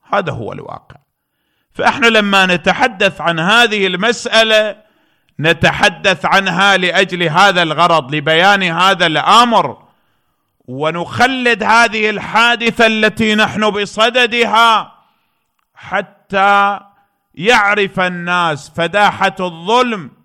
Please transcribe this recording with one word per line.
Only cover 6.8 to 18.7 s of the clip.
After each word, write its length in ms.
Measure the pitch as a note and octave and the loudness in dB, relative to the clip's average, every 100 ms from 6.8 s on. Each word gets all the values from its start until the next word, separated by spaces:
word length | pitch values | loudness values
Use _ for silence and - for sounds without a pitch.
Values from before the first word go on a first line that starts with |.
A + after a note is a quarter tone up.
| F3+ E3+ G3 F3+ | 0 0 -2 -2
هذا 400 | E3+ D#3+ G3+ F3+ | -2 4 4 4
الغرض، 520 | E3 D3+ F3 E3 B2+ | -2 2 2 2 0
لبيان 480 | D3+ D3 D#3+ F#3 G3+ | -6 0 2 4 2
هذا 440 | F3+ E3 F#3 F#3+ F3 | 0 0 0 2 0
الأمر، 720 | D3+ C#3 G#3 A#3+ G#3+ D3 G#2+ _ _ _ _ _ _ _ _ - | 0 4 4 4 2 0 -6 _ _ _ _ _ _ _ _ -16
ونخلد 920 | C3 D#3 E3+ E3+ - B3 C4 B3 A3 | -6 -6 -4 -8 -2 -2 0 -2 0
هذه 480 | G3+ A3+ A#3 G#3+ G#3+ | 2 2 2 0 -4
الحادثة 760 | G3+ - G3 A#3 A#3 A#3 A#3 A3+ | -4 -4 0 2 2 -2 2 0
التي 480 | A3 G#3+ G#3+ A3 | 2 -2 0 -2
نحن 360 | G#3+ G#3+ C#3 G#3+ | 0 0 0 -2
بصددها 1200 | G3+ G3+ - A3+ B3 A#3+ A#3+ A3+ A3 A#3 G#3+ E3 _ _ _ _ _ _ _ _ | -2 -6 0 0 2 0 0 0 4 4 2 -2 _ _ _ _ _ _ _ _
حتى 1040 | _ - F#3+ G3+ _ _ G3 G3 G3+ G3+ G3+ - _ _ _ _ | _ -8 -8 -8 _ _ 0 2 4 2 -2 -12 _ _ _ _
يعرف 680 | - F#3+ A#3+ G3+ G#3 G3 F#3+ | -6 0 2 2 0 -2 -2
الناس 680 | F3+ F3 F3 F3+ E3+ D3 - | -4 -4 -4 -2 -2 -4 -10